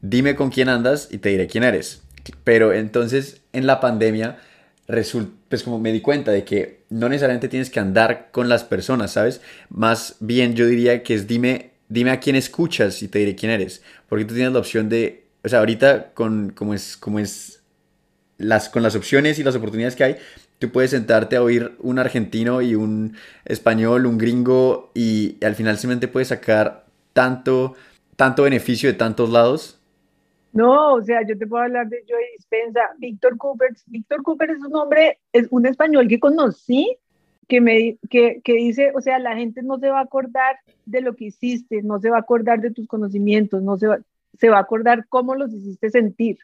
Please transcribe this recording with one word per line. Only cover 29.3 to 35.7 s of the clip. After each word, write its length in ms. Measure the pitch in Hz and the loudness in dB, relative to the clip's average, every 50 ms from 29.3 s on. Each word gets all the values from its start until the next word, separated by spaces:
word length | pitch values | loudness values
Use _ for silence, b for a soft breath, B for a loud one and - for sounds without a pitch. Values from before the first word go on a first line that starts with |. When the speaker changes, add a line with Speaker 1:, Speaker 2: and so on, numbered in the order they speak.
Speaker 1:
lados. 500 | 117 117 117 120 135 156 - - _ _ _ _ _ _ _ _ _ _ _ _ _ _ _ _ | 6 6 6 6 2 0 -6 -12 _ _ _ _ _ _ _ _ _ _ _ _ _ _ _ _
Speaker 2:
No, 420 | - 220 226 247 262 294 302 302 269 | 0 2 4 6 6 6 6 4 2
o 80 | 233 | 2
sea, 240 | 208 202 233 233 220 | 0 -2 -2 -2 -2
yo 100 | 208 220 196 | -4 -6 -8
te 80 | 220 | -6
puedo 160 | 214 233 240 | -6 -4 -4
hablar 260 | 240 247 247 240 240 220 | -2 -2 -2 -4 -6 -6
de 160 | 226 240 214 208 | -10 -14 -10 _
Joe 160 | 240 233 240 - 466 | -6 -4 -4 -6 -10
Dispenza, 440 | 403 _ _ 226 220 233 233 220 240 226 - 339 311 | -20 _ _ -4 -4 -4 -2 0 -2 -2 -2 -4 -10
Víctor 380 | 247 247 220 202 - 254 247 | -12 -12 -10 0 0 0 0
Cooper. 340 | 233 - 277 277 226 254 254 233 _ _ | 0 -6 -6 -2 -2 -2 -2 -2 _ _
Víctor 360 | _ 240 233 214 _ 285 302 | _ -14 -14 -8 _ -6 -4
Cooper 280 | 277 330 320 285 320 311 | -4 -4 -2 -2 -2 -4
es 80 | 320 285 | -4 -8
un 140 | 277 285 277 | -8 -6 -4
hombre, 460 | 311 294 285 294 311 320 302 - _ _ _ | -4 -2 2 4 4 4 4 2 _ _ _
es 140 | - 240 233 233 | 0 0 2 2
un 160 | 254 254 240 | 2 2 2
español 420 | 254 | 2